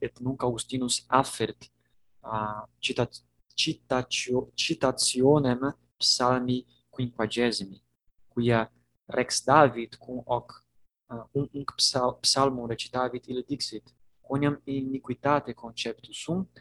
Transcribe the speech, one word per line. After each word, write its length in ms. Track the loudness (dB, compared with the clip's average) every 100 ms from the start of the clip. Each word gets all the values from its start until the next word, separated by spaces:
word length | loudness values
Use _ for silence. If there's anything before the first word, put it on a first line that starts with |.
Et 180 | -6 -4
nunc 240 | -6 -2
Augustinus 600 | -2 -2 -4 -4 -2 -2 2
affert, 640 | 2 2 -2 -4 -6 -20 _ _ _ _ _
eh, 420 | -6 -4 -4 -6 -12 _
citat-, 420 | -4 -2 -2 -4 -20 _ _ -2
citatio-, 960 | -2 -4 -2 -2 0 -4 0 -2 -2 -4
citationem 1160 | -2 0 0 2 0 4 6 6 4 0 -2 -6 _ _
Psalmi 680 | 0 2 4 2 0 -2 -4 _ _
quinquagesimi, 920 | -6 -6 -2 -2 0 0 0 -6 -14 _ _ _ _ _
quia 420 | -2 2 2 0 _ _ _ -6
Rex 360 | -2 -2 -2
David 540 | 4 8 8 4 -8 -12
cum 240 | -12 -10 -2
hoc, 380 | -4 -4 -16 _ _ _ _ -16
eh, 120 | -14 -6
un-, 160 | -4 -4
unc 220 | -6 -8 -2
psal-, 440 | 0 2 0 0
psalmum 460 | 0 4 2 0 -4
recitavit, 600 | -6 -6 -4 -4 -4 -6
ille 160 | -8
dixit, 500 | -6 -6 -6 -10 -14 _ -20 _
"Quoniam 400 | -6 0 0 -2 -4
in 220 | -6 -4
iniquitate 680 | -6 -6 -2 0 0 0
conceptus 640 | -10 -12 -8 -8 -8 -12 -12
sum, 300 | -4 -4 -4 -10